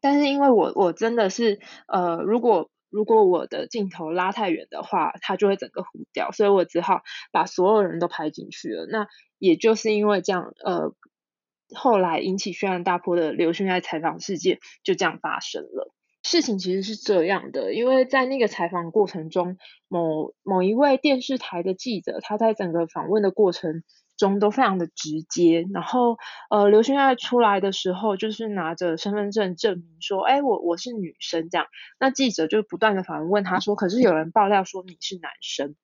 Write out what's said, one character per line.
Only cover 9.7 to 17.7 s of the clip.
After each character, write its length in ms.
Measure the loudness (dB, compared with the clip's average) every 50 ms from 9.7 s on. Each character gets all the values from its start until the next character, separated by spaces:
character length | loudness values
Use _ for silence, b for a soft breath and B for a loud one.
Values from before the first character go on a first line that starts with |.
| 2
是 220 | 2 0 0 0
因 100 | 2 2
为 160 | 2 2 0
这 100 | 0 -2
样， 220 | -2 -2 -4 -8 -16 _ -4
呃， 300 | -4 -2 -2 -4 -4 -6 _ _ _ _ _ _ _ _ _ _ _ _ _ _ _ -18
后 240 | 0 2 4 4
来 220 | 4 4 2 0 -2
引 180 | -2 -4 -4
起 160 | -4 -6 -8 -6
轩 160 | -4 -4 -2
然 140 | -2 -2 0
大 160 | -2 -2 -2
波 160 | 0 0 0
的 160 | 0 0 0
刘 200 | 0 0 0 0
薰 160 | 0 0 -2
爱 140 | 0 0 -2
采 180 | -2 -4 -8 -4
访 200 | -4 -4 -6 -6
事 180 | -8 -8 -8
件 220 | -2 0 0 -2 -2 B B B B _
就 100 | -2 -2
这 120 | 0 0
样 120 | -2 -2 -4
发 200 | -6 -6 -6 -6
生 240 | -8 -8 -10 -12 -12
了。 280 | -10 -10 -10 -10 -10 _ _ _ _ _ _
事 220 | -6 0 0 0 0
情 160 | 0 -2 -4
其 120 | -2 -4 -4
实 80 | -4 -4
是 120 | -6 -10
这 280 | -8 -2 0 2 2 2
样 280 | 2 0 -2 -4 -6
的， 220 | -8 -6 -4 -4